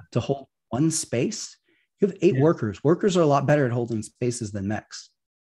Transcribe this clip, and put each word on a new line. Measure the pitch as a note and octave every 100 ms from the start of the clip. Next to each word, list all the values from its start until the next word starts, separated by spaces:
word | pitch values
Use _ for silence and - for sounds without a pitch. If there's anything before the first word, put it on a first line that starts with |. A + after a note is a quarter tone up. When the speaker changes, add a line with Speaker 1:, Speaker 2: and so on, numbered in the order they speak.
| -
Speaker 1:
To | B2
hold | - C#3 - _ _
one | A#2 D#3+
space? | D#3 - A#2+ G3 - - - _ _ _ _ G3
Have | -
eight | F3 C3
Speaker 2:
Yeah. |
Speaker 1:
workers. | D3+ E3 A2 F#2+
Workers | C#3 F3 G#3 F3+
are |
a | D3+
lot | C#3 C#3
better | D3 B2+
at |
holding | B2 A#2 A2
spaces | G#2+ _ B2 A#2+ G#2
than | G2+ G2
mechs. | G#2+ - - - _ _ _